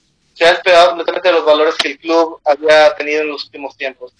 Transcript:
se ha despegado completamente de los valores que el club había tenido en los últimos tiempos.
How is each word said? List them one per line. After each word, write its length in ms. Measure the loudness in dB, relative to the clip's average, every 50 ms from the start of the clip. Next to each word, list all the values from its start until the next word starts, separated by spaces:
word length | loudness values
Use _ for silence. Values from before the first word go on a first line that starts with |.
| _ _ _ _ _ _ _
se 100 | -2 0
ha 60 | 0
despegado 400 | 0 0 0 2 4 4 4 4
completamente 380 | 2 -2 -6 -6 -6 -2 -2 0
de 60 | 0
los 100 | 2 2
valores 280 | 2 2 2 2 -2 -2
que 120 | -4 -6 -8
el 100 | -8 -10
club 420 | _ -2 0 0 0 -2 -4 -8 _
había 500 | -2 -2 -2 2 2 4 4 4 4 2
tenido 280 | -2 -6 -6 -4 -4 -4
en 60 | -6
los 140 | -8 -10 -14
últimos 320 | -16 _ -16 -16 -16 -14
tiempos. 360 | _ -12 -12 -12 _ -20 -20 _ _